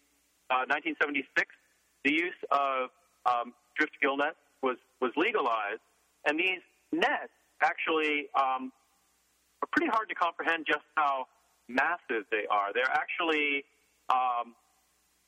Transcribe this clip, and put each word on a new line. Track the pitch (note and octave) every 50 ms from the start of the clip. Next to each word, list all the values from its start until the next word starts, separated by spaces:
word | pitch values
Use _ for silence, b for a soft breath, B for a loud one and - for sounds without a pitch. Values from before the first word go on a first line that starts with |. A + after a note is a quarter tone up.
| _ _ _ _ _ _ _ _ _ -
uh, | C3 B2+ B2+ B2
nineteen | C#3+ D#3 - D#3+ D3+ -
seventy-six, | D#3+ D3 D3 C#3 C3+ - _ - D3+ - - - _ _ _ _ _ _ _ _ -
the | -
use | D3 D#3+ E3+ F3+ F3+ - - -
of, | - C#3+ C#3 C#3 C3+ C3 B2+ B2+ - _ _ _ _ _ _
um, | A#2+ B2 A#2+ A#2 A#2+ A#2+ _ _ _ _ -
drift | D#3 D3 - -
gill | C#3 C#3 C#3 C#3
nets | C#3 D3+ E3+ - _ _ _ _
was, | - B2+ B2 - _ _ _ _
was | F3+ - - D3+
legalized, | E3+ A3+ A3+ G3 D3 B2 A#2 A2 G#2 G2+ G#2+ A2+ - _ _ _ _ _ _ _ -
and | D3+ D3 D#3
these | F3+ F#3+ F#3 F3+ - _ _ _ _ _
nets | - D#3+ G3 C4 D4 A#3 C3+ - - _ _ _ _ _
actually, | D3 D#3 E3+ - - - D#3+ D#3 D#3 D3+ D3+ D3 C#3+ - -
um, | C3+ C3+ C3 C3 B2+ C3 C3 - _ _ _ _ _ _ _ _ _ _ _ _ _ _ _ _ _
are | - -
pretty | - D4+ E4+ D4+
hard | A3 A3+ A3 -
to | -
comprehend | - F3+ E3+ E3+ - D3+ D3+ E3 E3 D3+
just | - D#3 D3+ - _ _
how | - D3 C#3+ C3+ C3+ B2+ - _ _ _ _ _ _ _ -
massive | A#2+ C3+ C#3 D#3+ F3 F3 - - A#2+ A2+ G2+ -
they | A2+ G#2+ G#2 -
are. | G#2+ G#2 G2 G2+ G#2
They're | A#2 B2+ C3+
actually, | C#3+ D3+ E3 - - - F3 E3 D#3 D3+ D3 D3 C#3+ C#3 C#3 - _ _ _ _ _ _ _ -
um, | B2+ C3 B2+ B2+ B2 A#2+ A#2+ A#2 A#2 _ _ _ _ _ _ _ _ _ _ _ _ _ _